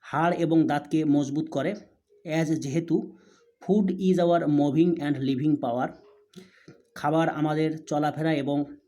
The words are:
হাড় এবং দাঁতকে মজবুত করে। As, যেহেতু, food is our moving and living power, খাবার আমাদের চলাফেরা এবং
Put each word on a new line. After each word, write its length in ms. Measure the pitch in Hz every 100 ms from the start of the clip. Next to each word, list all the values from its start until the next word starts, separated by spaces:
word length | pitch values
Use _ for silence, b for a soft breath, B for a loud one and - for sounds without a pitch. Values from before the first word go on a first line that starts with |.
| -
হাড় 240 | 139 170 170 160
এবং 120 | 165 147
দাঁতকে 300 | 147 - 160 156
মজবুত 340 | 143 135 143 160 143
করে। 160 | 139 208 - _ _ _ 175 156
As, 80 | 156 160
যেহেতু, 320 | 139 156 165 139 - b b b b _
food 240 | - 208 185 - 190
is 100 | 180 170
our 160 | 170 151 147
moving 320 | 143 143 175 160 147
and 100 | 135 131
living 260 | 135 151 147
power, 240 | 135 120 127 - - _ _ B B B B B _ -
খাবার 280 | 147 160 160 -
আমাদের 300 | 156 151 156 156 -
চলাফেরা 420 | 151 147 147 160
এবং 240 | 151 135 143 143 -